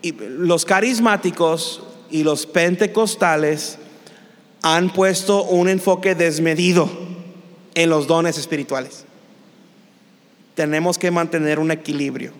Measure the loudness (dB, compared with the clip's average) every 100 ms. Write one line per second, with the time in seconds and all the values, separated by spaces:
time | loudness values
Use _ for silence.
0 | -8 -10 -12 -4 0 0 2 2 2 2
1 | 2 2 -2 0 0 0 -4 -10 -16 -20
2 | -6 -2 0 -2 -2 2 2 2 0 2
3 | 0 2 2 2 0 -2 -6 -12 -20 -20
4 | -20 -20 -20 _ _ _ 2 2 2 2
5 | 2 2 0 0 2 2 2 2 0 0
6 | 0 2 0 2 0 2 2 4 2 -4
7 | -12 -14 -16 -20 -20 -20 -8 0 2 2
8 | 2 2 2 -4 -6 -6 -4 -6 -8 -16
9 | -20 -20 _ -20 -20 _ _ _ _ _
10 | _ _ _ _ _ -4 -2 0 0 0
11 | 0 0 -2 -2 0 0 0 -2 -4 -6
12 | -4 -6 -12